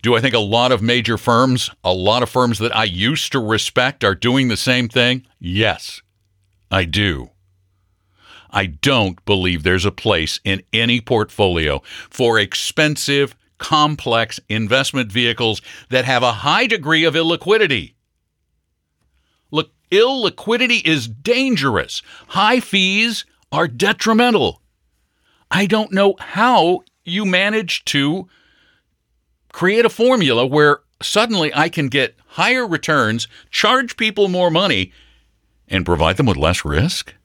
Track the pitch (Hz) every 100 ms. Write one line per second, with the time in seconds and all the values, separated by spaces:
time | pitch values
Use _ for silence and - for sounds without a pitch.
0 | 120 117 131 120 104 113 127 120 113 123
1 | 117 110 - 117 131 123 - - - 92
2 | 95 120 120 123 120 113 113 113 110 87
3 | 110 151 - 135 107 110 - - 127 -
4 | 107 95 123 131 127 107 - 127 120 127
5 | 120 127 _ _ 87 95 110 - - -
6 | _ _ _ _ _ _ _ 95 85 90
7 | 101 73 60 _ _ _ _ _ _ _
8 | _ _ _ - _ 104 98 71 139 131
9 | 98 87 - 101 92 85 80 92 98 -
10 | 110 92 80 - 101 98 - 110 117 120
11 | 110 117 107 - 101 85 78 69 - -
12 | - - 120 113 101 - - - 151 143
13 | - 143 143 - _ _ - 151 151 151
14 | - 117 113 - _ 107 107 127 139 139
15 | 113 107 120 117 113 104 - - - 127
16 | 123 127 123 104 139 180 240 214 147 160
17 | 165 160 165 165 175 220 196 123 73 _
18 | _ _ _ _ _ _ _ _ _ _
19 | _ _ _ _ _ 151 156 _ _ 185
20 | 240 269 202 - - 233 247 233 160 156
21 | 117 113 - 240 269 208 139 98 64 -
22 | - - - - 214 254 - 196 190 202
23 | 233 214 - _ _ - 165 117 196 208
24 | 220 220 247 214 107 - _ _ _ _
25 | _ _ _ _ _ 180 202 220 214 190
26 | 196 185 - 190 240 233 170 185 _ _
27 | - 185 190 180 196 220 180 - - 147
28 | 143 180 180 _ _ _ _ _ _ _
29 | _ _ _ _ _ - 180 220 226 -
30 | 240 254 151 117 131 147 147 143 _ _
31 | - 208 233 208 151 - 165 165 139 139
32 | 123 _ _ - 196 254 233 165 - 151
33 | 110 117 - - _ - 208 254 247 -
34 | 220 208 196 180 180 160 196 107 95 _
35 | _ _ _ _ _ _ _ 95 82 85
36 | 80 92 135 73 78 90 78 73 147 -
37 | - _